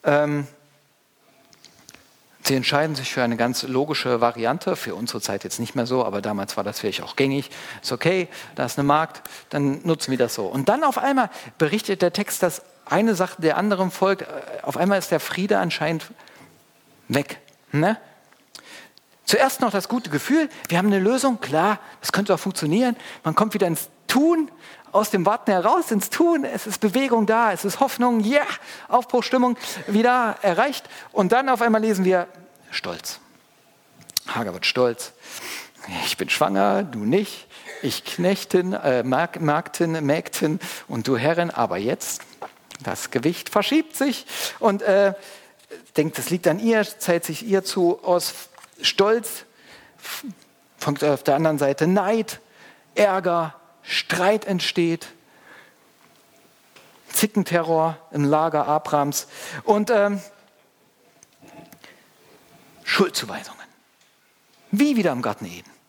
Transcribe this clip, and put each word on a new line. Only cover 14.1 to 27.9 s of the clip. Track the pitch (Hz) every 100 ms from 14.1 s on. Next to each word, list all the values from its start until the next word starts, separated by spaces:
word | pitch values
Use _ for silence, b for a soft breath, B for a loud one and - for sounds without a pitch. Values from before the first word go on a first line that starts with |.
| 190
Äh, | - 143 - -
auf | - 143
einmal | 185 196
ist | -
der | 160
Friede | - - 196 202
anscheinend | 175 - 156 165 - - B B B _ _ _ _ _ -
weg, | 147 147 - _ _ _
ne? | 143 175 220 - _ _ _ _ - B B B B _ _
Zuerst | - 208 269 -
noch | 233
das | 196 -
gute | 247 202
Gefühl, | 147 - 302 302 B B
wir | 170
haben | 202
eine | 196
Lösung, | 190 262 269 233
klar, | 131 151 190 202 B B
das | -
könnte | - 202
doch | 180
funktionieren. | 196 - 151 185 254 233 B B
Man | 160
kommt | 156 214
wieder | 202 180
ins | 160 - _ -
Tun, | 254 311 330 294 B B B B
aus | 190 214
dem | 202 175
Warten | 226 -
heraus | 185 190 339 320
ins | 208 -
Tun. | - 339 320
Es | 254 202 214
ist | 196
Bewegung | 214 208 269 233 208
da, | 226 226
es | 180
ist | 202 -
Hoffnung, | 269